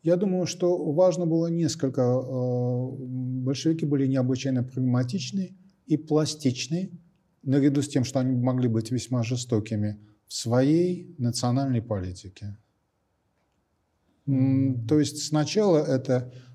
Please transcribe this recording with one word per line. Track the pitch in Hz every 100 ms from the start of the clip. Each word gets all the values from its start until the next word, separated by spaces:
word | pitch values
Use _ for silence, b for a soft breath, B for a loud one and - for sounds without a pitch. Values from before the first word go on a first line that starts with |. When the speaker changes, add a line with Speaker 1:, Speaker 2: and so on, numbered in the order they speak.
Speaker 1:
я | 160 175
думаю, | 196 180 175
что | - 175 180 170
важно | 147 185 170 170
было | 165 170
несколько. | 170 160 - 135 127
Э, | 123 127 127 127 127 123 123 123 127 127 127 127 127 127 127
большевики | 127 160 165 147
были | 143 135
необычайно | 131 127 131 135 127
прагматичны | 127 - 127 123 127 190 - 196 180 - - _ -
и | 151
пластичны, | 156 151 151 - 131 123 - 170 190 - _ _ _ _
наряду | - 139 143 143
с | -
тем, | 139 120
что | 135
они | 127 127
могли | 123 127 123
быть | 113 113
весьма | 123 - 127
жестокими | 113 123 - 110 107 107 107 101 B B _
в |
своей | - 113 120 139 165 180 175 - -
национальной | 120 117 123 127 139 120
политике. | 117 101 90 90 95 - 104 98 _ _ _ _ _ _ _ _ _ _ _ _ _ _ _ _ -
М, | 131 135 135 135
Speaker 2:
Мгм. | 120 113
Speaker 1:
то | 151
есть | 139 -
сначала | - 151 147 214 208 156
это | 151 131 123 127 123 B B